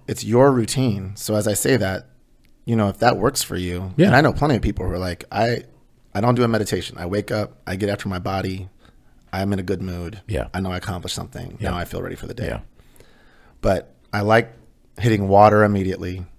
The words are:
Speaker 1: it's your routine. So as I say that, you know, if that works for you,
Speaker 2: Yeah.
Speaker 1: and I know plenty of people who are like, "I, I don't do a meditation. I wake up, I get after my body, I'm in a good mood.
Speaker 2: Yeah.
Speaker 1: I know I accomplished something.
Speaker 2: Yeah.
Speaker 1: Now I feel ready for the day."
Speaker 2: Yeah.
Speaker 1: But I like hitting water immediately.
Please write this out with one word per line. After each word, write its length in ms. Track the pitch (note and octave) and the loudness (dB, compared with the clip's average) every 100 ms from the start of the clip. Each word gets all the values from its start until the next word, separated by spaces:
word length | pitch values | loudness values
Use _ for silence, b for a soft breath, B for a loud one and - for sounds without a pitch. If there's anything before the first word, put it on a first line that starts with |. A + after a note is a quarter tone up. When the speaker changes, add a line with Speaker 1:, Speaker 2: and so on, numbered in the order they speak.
| - | -8
Speaker 1:
it's 160 | G#2+ | -6
your 280 | G#2 A#2 C#3 | 2 6 6
routine. 640 | B2+ G#2+ B2+ B2+ G2 F#2+ G2+ | 4 0 0 0 -2 -6 -10
So 180 | - G#2+ | -4 0
as 120 | G#2+ | 0
I 60 | |
say 220 | G2+ C3+ B2+ | 0 2 2
that, 300 | F#2+ F#2+ - _ _ _ _ _ - | 0 -4 -10 _ _ _ _ _ -2
you 100 | A2+ | 0
know, 120 | G2+ | 0
if 100 | - | 2
that 180 | A#2+ F#2 | 2 2
works 240 | A#2 - | 0 -2
for 140 | - F#2 | -6 -4
you, 360 | F2+ F2+ F#2+ A#2 | -4 -6 -4 4
Speaker 2:
Yeah. 80 | F#3+ | 6
Speaker 1:
and 80 | C3+ | 6
I 60 | |
know 100 | D#3 | 6
plenty 240 | - D3 G#2+ | 2 2 2
of 60 | |
people 240 | G2+ - F#2 | 0 -4 -4
who 60 | |
are 80 | F2 | -4
like, 260 | F2+ E2+ - | -4 -8 -8
"I, 320 | G2 - A#2 - _ _ _ _ | -2 -2 -2 -8 _ _ _ _
I 80 | G2+ | -2
don't 140 | A#2+ A#2+ | 2 4
do 80 | |
a 40 | A#2 | 2
meditation. 500 | A2 G#2 F#2 - - | 0 -2 -4 -6 -10
I 80 | F2 | -6
wake 240 | G2+ G2+ | -4 -4
up, 260 | A2 G#2 - - | -6 -6 -10 -8
I 100 | F#2 | -4
get 140 | G2+ | -2
after 180 | G2+ F#2+ | -4 -4
my 120 | F#2 | -6
body, 500 | F#2+ F#2+ F#2+ F#2+ F#2+ _ b b b b - | -4 -4 -4 -8 -12 _ b b b b -10
I'm 180 | F#2+ G2 | -4 -2
in 60 | G2 | -2
a 40 | |
good 180 | F#2 F2+ | -2 -4
mood. 400 | F#2 F2 E2+ G#2 - | -4 -8 -10 -12 -6
Speaker 2:
Yeah. 200 | D#2 A1 | -6 -4
Speaker 1:
I 60 | F#2+ | -6
know 100 | F#2+ | -4
I 60 | F2+ | -6
accomplished 380 | - F2+ - - | -6 -8 -8 -10
something. 420 | - - F2 F2 | -10 -12 -14 -8
Speaker 2:
Yeah. 120 | A#2 | -6
Speaker 1:
Now 60 | F2 | -6
I 80 | E2+ | -6
feel 160 | F2+ | -8
ready 120 | - - | -8 -10
for 120 | - | -12
the 60 | - | -8
day." 100 | - | -8
Speaker 2:
Yeah. 120 | - - _ b b b b b b b b | -8 -12 _ b b b b b b b b
Speaker 1:
But 320 | G#2+ F#2 - _ - | 0 0 -4 _ -8
I 80 | G#2 | -2
like 320 | G#2 A2+ - - - _ _ - | 4 4 2 -8 -20 _ _ -2
hitting 280 | A2+ G#2 G2 | 0 2 4
water 360 | G2+ G#2 G#2+ | 8 8 8
immediately. 640 | G#2 G2+ F#2 F2 F2+ F#2 F2+ | 4 2 -2 -4 -8 -10 -12